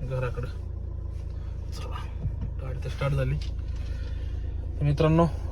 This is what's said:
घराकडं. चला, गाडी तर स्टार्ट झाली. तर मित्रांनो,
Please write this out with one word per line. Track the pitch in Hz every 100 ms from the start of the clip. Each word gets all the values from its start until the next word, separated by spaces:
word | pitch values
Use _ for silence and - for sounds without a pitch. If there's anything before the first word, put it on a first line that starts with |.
| 123
घराकडं. | 127 127 123 123 - - - - - - - - - - - -
चला, | - - - - - - - - -
गाडी | 135 131
तर | 131
स्टार्ट | - 139
झाली. | 143 131 147
तर | - - - - - - - - - - - - - -
मित्रांनो, | 147 143 156 160 170 - -